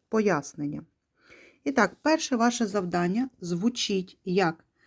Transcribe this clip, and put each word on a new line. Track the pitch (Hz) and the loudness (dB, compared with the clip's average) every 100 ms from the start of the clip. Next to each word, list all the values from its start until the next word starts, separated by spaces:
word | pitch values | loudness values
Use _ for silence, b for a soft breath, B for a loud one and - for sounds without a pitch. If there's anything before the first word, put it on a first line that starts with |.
| _ | _
пояснення. | 220 202 156 - - 147 147 156 _ _ _ b b b b 285 | 0 2 0 -2 -8 -8 -8 -12 _ _ _ b b b b -2
І | |
так, | 269 208 - | 2 2 2
перше | 294 320 - 240 | 0 2 2 2
ваше | 240 240 220 | 2 2 -2
завдання | 202 180 175 175 214 262 - | -2 -2 0 0 0 -2 -6
звучить | 175 175 226 233 - 196 185 - | -6 -2 -2 -2 -2 -2 -4 -10
як | - 180 175 165 _ b | -2 0 2 -2 _ b